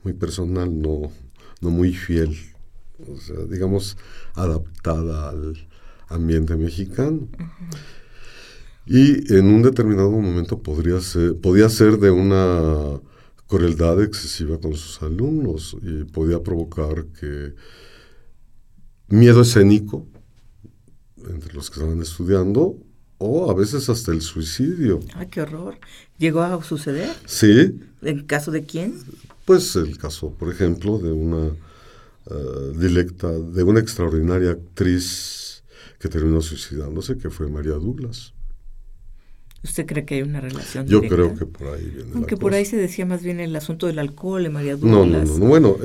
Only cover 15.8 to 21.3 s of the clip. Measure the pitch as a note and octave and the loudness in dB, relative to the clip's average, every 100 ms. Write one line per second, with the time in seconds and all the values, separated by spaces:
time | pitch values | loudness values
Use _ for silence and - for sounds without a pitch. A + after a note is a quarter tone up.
15.8 | F2+ D#2 D2+ - D#2+ E2+ E2 E2+ D#2 D#2+ | -10 -8 -8 -4 -2 -2 -2 -4 -4 -4
16.8 | D2+ D#2 D#2 - D2+ C#2+ D2 - - - | -4 -4 -8 -12 -12 -10 -12 -14 -20 -20
17.8 | - - - - - - - - - - | -20 -20 -20 -20 -20 -20 -20 -20 -20 -20
18.8 | - _ - G#2 A#2+ A#2 A#2+ A#2 G2 G#2 | -20 _ 2 8 10 10 8 8 8 6
19.8 | G#2 C3+ - - - _ - - - _ | 2 -10 -12 -20 -20 _ -20 -20 -20 _
20.8 | _ - _ - - | _ -20 _ -20 -14